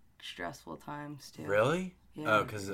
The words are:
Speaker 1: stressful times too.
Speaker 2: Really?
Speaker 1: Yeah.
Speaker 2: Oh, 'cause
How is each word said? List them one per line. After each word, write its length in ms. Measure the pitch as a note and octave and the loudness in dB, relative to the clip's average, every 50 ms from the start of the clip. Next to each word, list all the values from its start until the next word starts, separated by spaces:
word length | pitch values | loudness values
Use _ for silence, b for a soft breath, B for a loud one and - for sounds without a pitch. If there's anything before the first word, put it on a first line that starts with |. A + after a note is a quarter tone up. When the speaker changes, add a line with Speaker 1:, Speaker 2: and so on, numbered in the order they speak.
| - - _ - - | -20 -20 _ -16 -14
Speaker 1:
stressful 540 | - - - F#3 - - - - E3+ D#3+ C#3+ | -12 -10 -8 -8 -8 -8 -10 -12 -12 -12 -10
times 520 | - - D3 D3 D3 D3 D3+ C#3 - - | -10 -10 -8 -8 -8 -8 -10 -12 -14 -16
too. 140 | - - D#2 | -14 -8 -2
Speaker 2:
Really? 500 | D2+ G2+ G#2 A2 C3 D#3 F3+ F#3 F#3 - - _ - - | 2 4 6 6 6 4 0 -2 -4 -8 -12 _ -18 -12
Speaker 1:
Yeah. 220 | - D3+ - G#2+ G#2+ | -6 0 4 4 4
Speaker 2:
Oh, 60 | G2 | 4
'cause 260 | - - G#2+ G2 G2 | 2 -2 -6 -6 -6